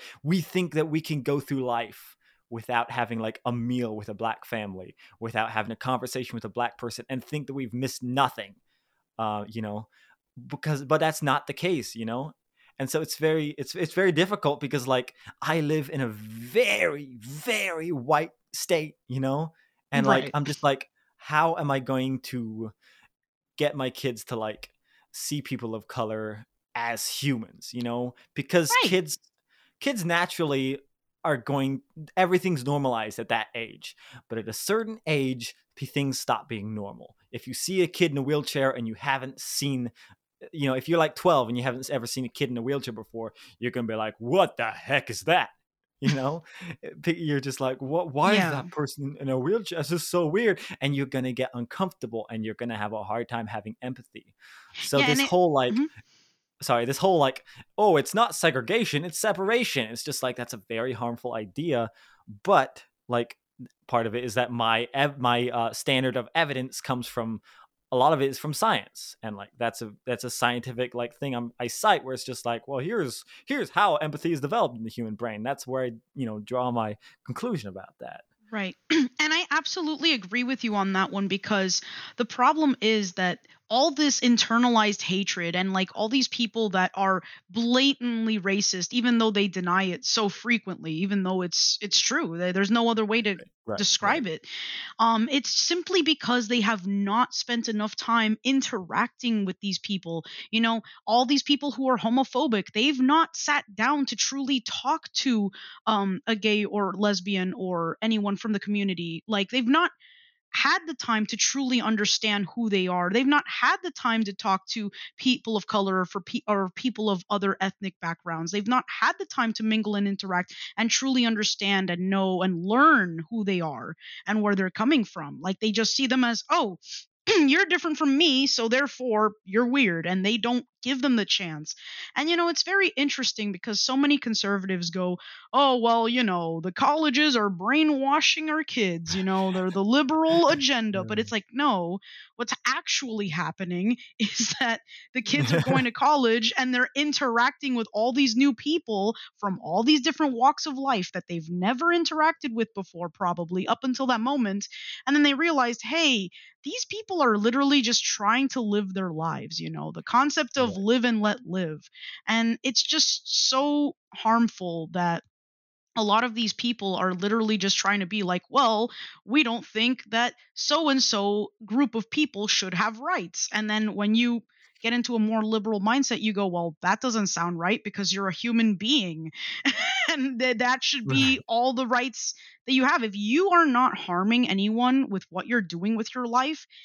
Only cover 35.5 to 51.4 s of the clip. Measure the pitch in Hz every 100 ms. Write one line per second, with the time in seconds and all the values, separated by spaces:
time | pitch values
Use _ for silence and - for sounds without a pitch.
35.5 | - _ - 135 147 139 131 - 113 -
36.5 | 113 104 107 98 58 - _ _ 120 -
37.5 | 120 - 190 170 - 175 143 135 147 -
38.5 | 143 135 123 113 110 160 135 131 135 -
39.5 | - 143 131 120 _ - - _ _ -
40.5 | 160 139 131 156 170 156 - 180 147 117
41.5 | 120 131 127 131 139 117 - 123 - 135
42.5 | 120 117 139 123 113 110 113 110 - -
43.5 | - 120 127 117 110 110 - 117 180 170
44.5 | - 117 - - 139 - 104 - 170 113
45.5 | _ _ _ _ - 135 139 131 160 -
46.5 | - 175 160 156 156 170 170 156 143 139
47.5 | 127 131 131 135 160 175 135 180 208 175
48.5 | 143 175 151 143 - 139 143 139 131 135
49.5 | 226 202 160 135 170 - 175 160 185 233
50.5 | 180 - 165 139 139 135 135 127 123